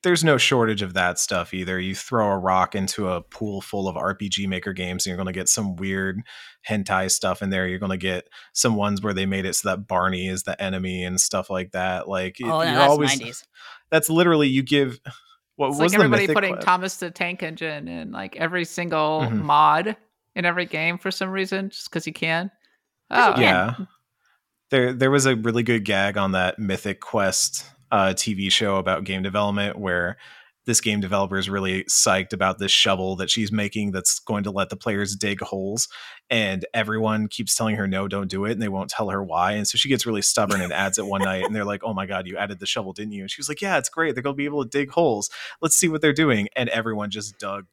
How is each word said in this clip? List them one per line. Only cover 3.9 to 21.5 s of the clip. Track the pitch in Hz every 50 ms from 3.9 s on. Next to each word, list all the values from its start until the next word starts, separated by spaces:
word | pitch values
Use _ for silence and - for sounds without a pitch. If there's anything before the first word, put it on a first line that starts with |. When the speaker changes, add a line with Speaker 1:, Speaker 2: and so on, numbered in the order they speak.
| 85
Speaker 1:
R | 76 - 95 98
P | - 104
G | 101 95 98 101
Maker | 95 92 92 - 101 95
games, | 92 92 90 90 87 -
and | 98
you're | 90
gonna | 90 98 92
get | 87 92 92
some | - - - 107 98 92
weird | 87 98 98 95 95 95 95 92 101 120 - - - - - - _ _
hentai | - 110 104 95 - 101 92 95 95
stuff | - - - 92 92 -
in | 101 95
there. | 95 92 92
You're | 90 90 92
gonna | 101 95 95
get | 92 92 95 90 90 - _ _ - - - _
some | - - 123 113
ones | 104 101 104 101 95
where | 104 107 101
they | 92 98
made | 95 98 95 92
it | 95 87
so | - - 101
that | 92 95 101
Barney | _ 95 90 90 95 92 90 92
is | 95 92 92 -
the | - 92 -
enemy | 98 95 95 92 92 92 92 90 90
and | 90 92 92
stuff | - - - 95 90 -
like | 98 92 92 95
that. | - 92 90 95 92 92 - -
Like, | 98 92 92 92 - - 123
Speaker 2:
Oh, | 113 160 156 165
Speaker 1:
you're | 165
Speaker 2:
no, | 147 147
that's | 143 139
Speaker 1:
always | 147 151 147 139 139
Speaker 2:
nineties. | 135 117 117 131 - - _ _ - - - - - _ _
Speaker 1:
that's | 160 160 151 -
literally, | 160 165 175 175 165 151 147 139
you | 131 135
give, | 131 123 147 143 139 127 120 - _ 135 - - _ _ _ _ _ _ _
what | - 143 135
Speaker 3:
It's | 143
Speaker 1:
was | 143
Speaker 3:
like | 156 175
Speaker 1:
the | 190
Speaker 3:
everybody | 214 185 139 123 - -
Speaker 1:
Mythic | - 156
Speaker 3:
putting | 208 196 185 180
Speaker 1:
Quest? | - -
Speaker 3:
Thomas | - 180 180 185 190 185
the | - 185 175
Tank | 170 - 185 175 180 180
Engine | 185 160 160 151 165 160 151 147 151
in, | 170 - 170 - -
like, | 85 - 95 - -
every | - 165 165 175 180 170
single | 165 - - 175 170 160 156 156 151 156 156
Speaker 1:
Mm-hmm. | 143 120 113 107 156
Speaker 3:
mod | 147 147 147 156 151 151 160 185 214 214 _ _ _ _ _ _ _ _
in | - 175
every | 175 170 175 180
game | - - 156 160 170 175
for | 175 - 190
some | 185 - 190 185
reason, | 190 190 190 190